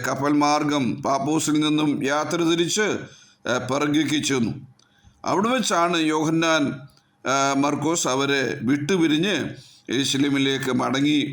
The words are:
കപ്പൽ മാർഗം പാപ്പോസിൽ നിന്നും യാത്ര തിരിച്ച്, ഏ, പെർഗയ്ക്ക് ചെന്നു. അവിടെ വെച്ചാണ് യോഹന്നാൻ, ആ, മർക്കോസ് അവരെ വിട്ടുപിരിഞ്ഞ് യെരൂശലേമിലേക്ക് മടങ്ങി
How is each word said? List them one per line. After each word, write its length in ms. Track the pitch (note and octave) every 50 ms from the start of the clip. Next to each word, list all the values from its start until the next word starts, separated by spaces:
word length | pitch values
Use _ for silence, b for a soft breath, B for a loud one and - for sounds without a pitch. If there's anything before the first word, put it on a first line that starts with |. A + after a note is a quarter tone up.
| B2
കപ്പൽ 280 | B2+ C3 C3 C#3 D3
മാർഗം 520 | D3 D3 D3 D3 D3 D3 D3+ D3 D3 C#3+ B2+ G#2 - -
പാപ്പോസിൽ 540 | - B2 C3+ C#3 - D3 D#3 D#3 - D3+ D3+ D3+
നിന്നും 300 | D3+ D3+ D3+ D3+ D3+ D3 C3 A2+ B2+
യാത്ര 320 | C3+ D3 D3+ D#3 - F3
തിരിച്ച്, 500 | E3+ E3+ E3 E3+ E3+ F3 D#3+ - G#3+ G#3+ F#3 B2 G2 B B B B B B B B -
ഏ, 60 | G#2 B2 B2
പെർഗയ്ക്ക് 640 | A#2+ A#2+ C3 C#3+ D3 D3 D3 D#3 D3+ C3 D3+ C#3+ C#3+
ചെന്നു. 280 | - C#3 B2+ A2+ F#2+ - - - - - b b b b b b b b b -
അവിടെ 240 | - C#3+ F#3 G#3 A#3
വെച്ചാണ് 500 | C4 B3+ - - G3 E3+ E3+ F3 F3 E3
യോഹന്നാൻ, 640 | D#3+ D#3 D#3 D#3 D3+ D#3+ D#3+ E3 E3 E3 D#3+ D#3 C#3+ A#2+ - - C#3 b b b b b b b -
ആ, 100 | B2 C3+ C3+ C#3 C#3 C#3
മർക്കോസ് 540 | C#3 C#3 D3 D3 - C#3+ D#3+ E3+ F3 - C#3
അവരെ 340 | B2+ C3+ C#3 C#3 C#3 C#3 C3 - - -
വിട്ടുപിരിഞ്ഞ് 760 | G#2+ A#2+ D3 C#3+ D3 D3 G3 F3 E3 D3+ D3+ D3+ F3+ G#3 F#3 C3 G#2+ - B B B B B B B -
യെരൂശലേമിലേക്ക് 840 | - C#3+ C3+ C3+ - C3+ C#3+ C#3+ C#3 C#3 C3+ C3+ C3+ B2 - C3
മടങ്ങി 460 | B2 B2+ B2 B2 C3 C3+ C#3+ D3 D3+ C#3+ B2 C#3